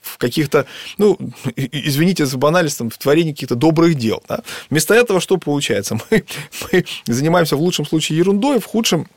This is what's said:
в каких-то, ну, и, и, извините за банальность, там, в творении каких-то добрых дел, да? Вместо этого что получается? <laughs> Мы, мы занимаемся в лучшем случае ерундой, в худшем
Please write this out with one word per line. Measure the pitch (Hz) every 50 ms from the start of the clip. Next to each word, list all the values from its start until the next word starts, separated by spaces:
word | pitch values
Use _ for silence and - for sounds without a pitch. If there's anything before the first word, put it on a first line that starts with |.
в | _ - -
каких-то, | _ - - - - 151 139 - 151 - - - - - - -
ну, | - 202 208 175 - 131 123 123 - - - -
и, | - 135
и, | - - 147 -
извините | 147 135 143 165 185 190 165 151
за | 131 139
банальность, | 127 135 147 160 180 175 143 139 -
там, | 123 113
в | -
творении | - - 135 143 160 175 160
каких-то | 143 - - 123 127
добрых | 120 139 160 160 165 175 170 170
дел, | 139 117 110 98 - _
да? | - - - - - - - - _
Вместо | 135 156 - - 202
этого | 233 247 240 196 180
что | 165 - 190
получается? | 175 - 151 143 143 - - 113 98 101 - 113 113 -
<laughs> | -
Мы, | 220 220 - - - 151 147 - - - - - - 185 175 - - - -
мы | - 117
занимаемся | 123 143 160 170 180 170 151 156
в | 135
лучшем | 160 180 175 - 151
случае | - - 160 151 - 160
ерундой, | 156 180 196 196 208 214 285 285 226
в | -
худшем | - - 220 226 - 208 160 - - _